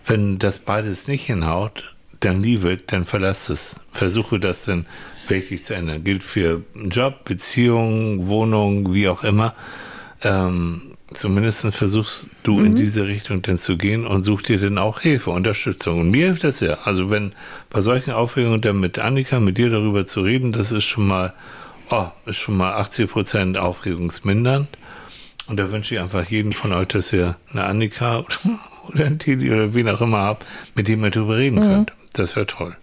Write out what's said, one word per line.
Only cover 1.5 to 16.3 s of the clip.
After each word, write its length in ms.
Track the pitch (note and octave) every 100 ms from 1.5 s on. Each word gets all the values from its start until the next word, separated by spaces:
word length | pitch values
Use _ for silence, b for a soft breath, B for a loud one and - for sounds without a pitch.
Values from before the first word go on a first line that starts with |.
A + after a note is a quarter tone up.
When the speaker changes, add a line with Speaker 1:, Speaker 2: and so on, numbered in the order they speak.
| E2+ G#2+ - - - - -
Speaker 1:
dann 240 | G2 F#2+
leave 260 | G#2+ A#2 F2+
it, 180 | F2+ -
dann 120 | F#2+
verlass 440 | E2+ G#2 F#2+ F#2 -
es. 320 | D2 - - -
Versuche 480 | - F#2+ G#2 G#2+ G#2+
das 240 | F#2+ F2
dann 220 | - F2 E2 B B B -
wirklich 360 | F#2+ - F2+
zu 100 | -
ändern. 280 | G2+ E2 D#2
Gilt 220 | F#2 G2
für 380 | - A2 E2+ E2 -
Job, 500 | A2+ G2+ A#2+ C3+ C3+
Beziehung, 1000 | - F#2 - - A#2+ A#2 A2+ A2 A2 G2 F#2
Wohnung, 680 | G#2+ A2 G#2+ G2+ G2+ F#2+
wie 140 | F#2+ G2
auch 140 | F2
immer. 320 | A2 G2+ A2 B B B B B B B
Ähm, 760 | G#2+ F#2+ F#2 F2+ E2+ E2+ - - -
zumindest 540 | - G#2 G2 A2 G#2+ G#2+
versuchst 540 | - G2+ A2 G#2 - - -
du 180 | - G#2
in 120 | G#3+
Speaker 2:
Mhm. 40 | A2
Speaker 1:
diese 300 | G#2+ G#2+ G2
Richtung 360 | G2+ - G2
dann 160 | - F2+
zu 180 | - F2
gehen 300 | G2 A2 A2+
und 160 | G2
such 180 | F#2+ G2+
dir 160 | - G#2
dann 200 | G2+ G2+
auch 220 | G#2 -
Hilfe, 300 | - B2+ F#2
Unterstützung. 720 | F2 G#2 G#2 - F#2 - E2+
Und 100 | E2
mir 160 | A#2+
hilft 180 | F3+